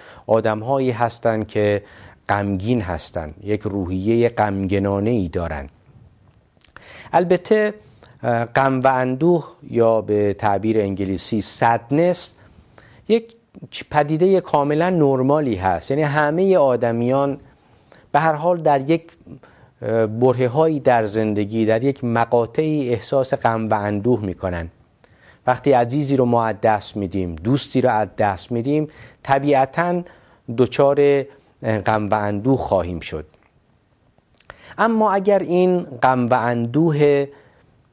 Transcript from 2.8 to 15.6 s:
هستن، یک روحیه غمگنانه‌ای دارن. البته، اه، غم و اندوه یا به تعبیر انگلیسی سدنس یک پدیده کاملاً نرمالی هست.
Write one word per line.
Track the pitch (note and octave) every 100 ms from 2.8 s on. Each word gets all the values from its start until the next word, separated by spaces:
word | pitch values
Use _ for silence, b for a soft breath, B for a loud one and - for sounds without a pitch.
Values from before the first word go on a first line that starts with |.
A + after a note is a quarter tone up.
هستن، | F2+ E2+ - F2 D#2 E2
یک | G2+ G#2
روحیه | G#2+ G2+ F2 F#2 G2 A#2 A#2
غمگنانه‌ای | A#2 G#2+ G2 F#2+ G2 G2+ G2 G#2 A#2+ F2+
دارن. | F2+ E2 D2+ C#2+ _ _ - - _ _ _ _ _ _ B B B B E3
البته، | F3+ F3+ - G#3+ G#3 G#3+ b b b b
اه، | A#2+ A#2
غم | A#2 - C3+ C3
و | C3
اندوه | C3 B2+ C3 E3 E3+ - - -
یا | A#2 A2+ A2+
به | G2+ G#2 G#2 G2
تعبیر | G#2+ G2+ A2 A2
انگلیسی | G2+ F#2+ F#2+ F#2 - A2
سدنس | - - A#2 A#2 A#2 C#3+ F3 F3 - b b b b b b b -
یک | A3+ A3+ _ _ - - - -
پدیده | D3+ D3 D#3 F3+ F#3+
کاملاً | - D3 C#3+ D3 F3
نرمالی | F3+ C#3+ C3 C3 D3+ C#3+
هست. | G2